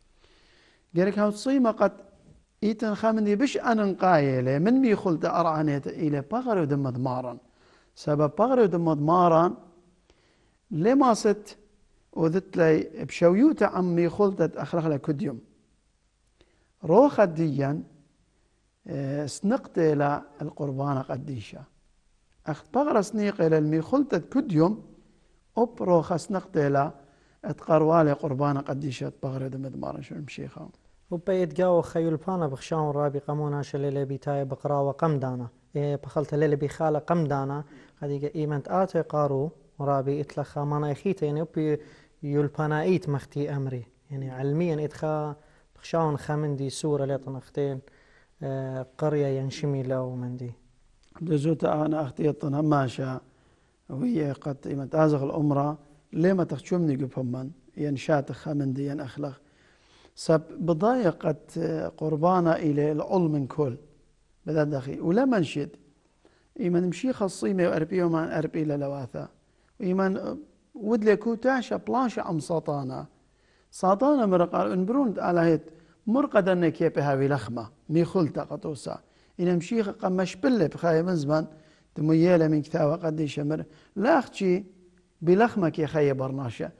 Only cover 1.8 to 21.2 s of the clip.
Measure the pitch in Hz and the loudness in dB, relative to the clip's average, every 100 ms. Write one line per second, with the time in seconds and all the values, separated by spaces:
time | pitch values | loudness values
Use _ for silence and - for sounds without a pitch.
1.8 | 196 - - _ _ - _ _ 208 220 | 0 0 -12 _ _ -20 _ _ -2 0
2.8 | 220 202 220 220 208 208 277 - 254 220 | -2 0 0 2 2 2 2 0 0 2
3.8 | 202 175 185 165 139 131 127 139 190 262 | 0 2 4 6 4 2 2 2 4 4
4.8 | 254 196 190 160 165 170 170 156 156 143 | 4 2 2 0 0 0 2 2 0 -2
5.8 | - - 151 143 135 233 254 202 147 143 | -4 -4 -2 -2 -4 -6 -2 0 0 0
6.8 | 135 123 131 127 123 120 - _ _ _ | -2 -4 -4 -4 -6 -12 -18 _ _ _
7.8 | _ - - 147 147 - 233 254 208 170 | _ -10 -2 2 2 2 2 6 4 4
8.8 | 165 151 147 180 175 160 175 - - _ | 2 2 4 6 6 6 4 0 -12 _
9.8 | _ _ _ _ _ _ _ _ _ 160 | _ _ _ _ _ _ _ _ _ -2
10.8 | 196 269 262 208 214 208 - - _ _ | 2 4 4 4 2 0 -4 -20 _ _
11.8 | _ _ _ - 160 185 - 180 160 156 | _ _ _ -2 0 0 -2 2 4 4
12.8 | - - 147 - 170 190 302 - 202 185 | 2 -8 -10 4 4 6 6 4 2 2
13.8 | 180 170 170 - 202 190 160 - 139 170 | 0 2 2 2 2 2 0 -2 -4 -2
14.8 | 160 139 - 143 170 113 - _ _ _ | 0 -2 -2 -4 -4 -8 -14 _ _ _
15.8 | _ _ _ _ _ _ _ _ _ _ | _ _ _ _ _ _ _ _ _ _
16.8 | 160 190 277 262 196 160 165 139 139 156 | 4 6 6 6 2 2 -2 0 -2 -4
17.8 | - _ _ _ _ _ _ _ _ _ | -8 _ _ _ _ _ _ _ _ _
18.8 | - 143 135 143 147 - 196 254 - - | -12 -8 -6 -6 -6 -4 0 -2 -2 2
19.8 | 156 147 143 143 - - 151 - 143 135 | 2 4 2 0 -6 -12 -10 -6 -6 -4
20.8 | 143 135 135 127 | -2 -2 -4 -8